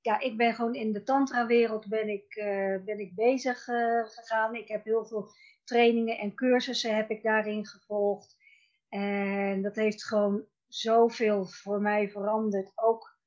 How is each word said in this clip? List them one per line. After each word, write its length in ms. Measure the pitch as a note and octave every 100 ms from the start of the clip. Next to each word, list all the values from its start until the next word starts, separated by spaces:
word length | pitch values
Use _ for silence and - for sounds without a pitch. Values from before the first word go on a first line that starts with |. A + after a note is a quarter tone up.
ja, 200 | - G#3+
ik 160 | C4 A3
ben 180 | A#3
gewoon 200 | A3+ A#3
in 180 | B3 A3
de 100 | G#3
tantra-wereld 840 | G#3 C4+ C4 B3 A#3 A#3+ A3+ G#3+ G#3+
ben 200 | A3 G#3+
ik, 260 | G3+ -
eh, 420 | - G#3 G3 G3 F#3+
ben 140 | F#3+ G#3
ik 160 | G3+
bezig, 540 | F3+ A3+ C4 B3+ B3 -
eh, 360 | A#3+ A#3 A#3
gegaan. 500 | A3 - - A3+ A3
Ik 140 | A#3 -
heb 160 | G#3+
heel 200 | G#3+ A3+ G#3+
veel 240 | A3 G3+ _ - _
trainingen 540 | - A#3 A#3 A#3 A3+ A3+
en 160 | G#3
cursussen 640 | - B3+ B3 B3+ A#3+ A#3+ G#3+
heb 140 | A3
ik 120 | G#3+
daarin 440 | A3 G#3+ G#3+ G#3+ G#3
gevolgd. 720 | - _ G#3 G3+ G3+ - _ _ - _ _ _
En 760 | G3+ G3+ G3+ G3 G3+ G3 G3
dat 140 | G3 G3+
heeft 280 | A3 G#3
gewoon 400 | - G#3+ G#3 G3+ - _ _
zoveel 760 | - A3+ A3+ A#3 A3+ G#3+ G#3 F#3
voor 340 | - G3 G3+
mij 300 | G#3 G#3 G3+
veranderd, 600 | G3+ G3+ A3 A3 G3 F#3+
ook, 440 | - A3+ A3+ - _